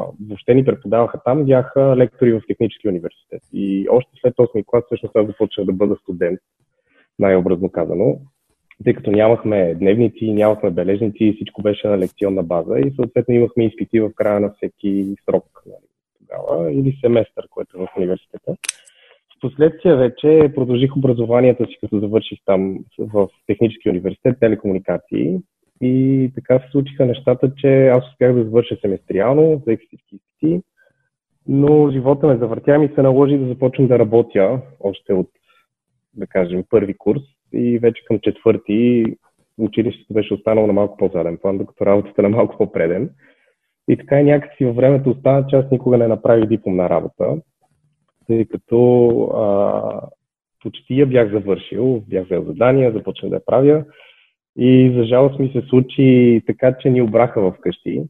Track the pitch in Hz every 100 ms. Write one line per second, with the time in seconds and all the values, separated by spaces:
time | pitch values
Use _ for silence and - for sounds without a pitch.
0 | 92 - 107 101 - 127 135 104 101 113
1 | 117 - 120 143 135 127 127 139 135 127
2 | 123 - 123 110 - - 110 - 107 90
3 | 85 - _ 90 _ 92 98 98 95 120
4 | - _ - - 120 107 - 120 - 110
5 | 110 113 107 - 107 - 95 95 104 95
6 | - 87 87 92 _ _ _ _ _ _
7 | _ - 98 92 92 87 95 87 82 85
8 | 123 - - _ _ _ _ - 113 -
9 | 110 104 110 117 110 104 85 82 95 113
10 | 117 - 110 104 107 107 101 87 90 101
11 | 110 - 107 104 104 - 104 101 107 101
12 | 90 - 98 95 85 87 82 123 139 135
13 | 117 127 117 120 117 - 113 - 104 113
14 | 104 - 107 104 101 - 98 - 101 98
15 | 98 98 - 95 - _ 95 - _ _
16 | _ _ _ 50 - 156 170 139 135 135
17 | 117 117 110 - - - - 90 92 -
18 | 90 92 _ - - 185 - - _ _
19 | _ _ _ _ 127 - 160 160 185 139
20 | 127 - 151 156 147 143 123 123 135 139
21 | 131 120 113 120 127 120 113 - 107 104
22 | 104 110 - 98 - 95 95 90 - -
23 | 110 104 95 _ - 104 113 107 - 90
24 | 92 95 127 123 110 104 104 95 92 87
25 | - 101 139 185 - _ _ _ 127 131
26 | 131 135 127 131 - 127 - 143 139 -
27 | 127 117 - 123 135 139 139 135 131 127
28 | 131 - 127 123 110 113 - 104 101 95
29 | - 98 110 147 160 151 117 107 _ -
30 | _ 98 _ _ 156 180 - _ _ _
31 | _ _ _ _ - 139 143 151 147 135
32 | 127 143 156 120 117 117 - 147 147 147
33 | 135 131 139 143 127 123 127 - 127 120
34 | 110 113 117 104 95 127 - - 98 95
35 | - 95 90 _ _ _ _ _ _ _
36 | _ - 92 95 92 - - 110 101 -
37 | 101 139 - _ _ 113 120 117 117 113
38 | - 107 107 - 117 107 - 104 120 120
39 | 113 - _ _ _ - 107 113 110 -
40 | - 107 101 101 110 110 107 101 101 -
41 | 92 87 82 85 98 98 101 - 98 101
42 | 101 - 101 117 104 - 101 - 82 90
43 | 143 - _ _ _ _ _ _ - 120
44 | - 143 147 147 - - 127 117 131 139
45 | 135 117 131 139 135 135 135 131 127 120
46 | 117 107 - 117 110 113 104 92 87 82
47 | 82 - - 156 - _ _ _ _ _
48 | _ _ - 113 107 101 - 120 123 123
49 | 120 117 107 110 107 101 101 104 107 104
50 | - _ _ _ _ _ 110 - - 131
51 | 139 123 107 104 98 95 - 98 127 120
52 | 101 95 90 85 82 85 120 135 127 107
53 | 95 - 95 92 - 117 143 156 147 _
54 | _ _ _ _ _ - 123 127 127 123
55 | 113 123 139 139 135 131 - 127 131 -
56 | 135 127 120 113 - - 131 127 143 123
57 | 117 113 117 117 95 - 90 85 90 87